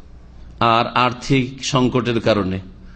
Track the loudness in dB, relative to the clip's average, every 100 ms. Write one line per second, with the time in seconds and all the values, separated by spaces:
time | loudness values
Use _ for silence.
0 | -20 -20 -20 -20 -20 -2 2 2 2 2
1 | 0 -2 0 0 0 -6 -2 0 2 2
2 | 0 0 2 2 0 -4 -8 -18 -20